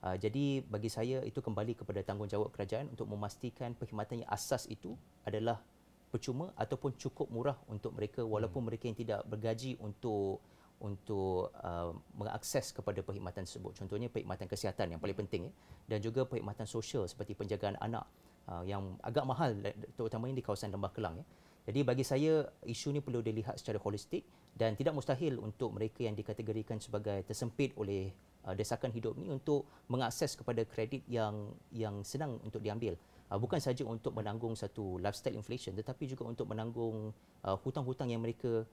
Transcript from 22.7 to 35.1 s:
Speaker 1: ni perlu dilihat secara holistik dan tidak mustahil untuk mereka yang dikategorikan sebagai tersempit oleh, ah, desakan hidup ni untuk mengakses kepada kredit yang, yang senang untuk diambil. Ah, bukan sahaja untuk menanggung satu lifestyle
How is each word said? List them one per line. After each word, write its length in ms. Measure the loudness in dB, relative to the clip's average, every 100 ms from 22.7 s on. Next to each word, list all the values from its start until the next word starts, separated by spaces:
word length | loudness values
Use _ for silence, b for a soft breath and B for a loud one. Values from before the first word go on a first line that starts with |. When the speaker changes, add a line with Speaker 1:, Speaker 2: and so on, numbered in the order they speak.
| -2 2
Speaker 1:
ni 80 | 0
perlu 240 | 2 2 2
dilihat 320 | 0 -2 -4
secara 240 | -2 0
holistik 400 | 0 -2 -2 -4 -4 B B
dan 240 | 2 2 4
tidak 160 | 2
mustahil 480 | 2 0 2 2 2
untuk 320 | -2 -2 -2
mereka 320 | 0 -2 0 -2
yang 80 |
dikategorikan 640 | 0 -4 -4 -2 -2 -2 -4
sebagai 480 | -2 -2 0 0 -2
tersempit 480 | -2 -4 2 0
oleh, 400 | 2 0 2 0 -6 -20 -14 -6
ah, 80 |
desakan 400 | -2 0 0 0
hidup 240 | 0 -2 -2
ni 160 | -4
untuk 320 | -4 2 2 2 B B
mengakses 480 | 2 2 2 0 0
kepada 240 | 0 2
kredit 380 | 2 0 0 -2 -2
yang, 400 | 2 2 0 -6 -10 -10
yang 320 | -2 -2 -2 -4
senang 320 | -2 -2 -4 -6
untuk 160 | -4
diambil. 320 | -2 0 0 -2 B B B
Ah, 160 | 0
bukan 160 | 4 2
sahaja 240 | 4 2
untuk 320 | 0 0 -2
menanggung 400 | 0 -2 0 0
satu 480 | 0 -4 -2 -2 0
lifestyle 320 | 0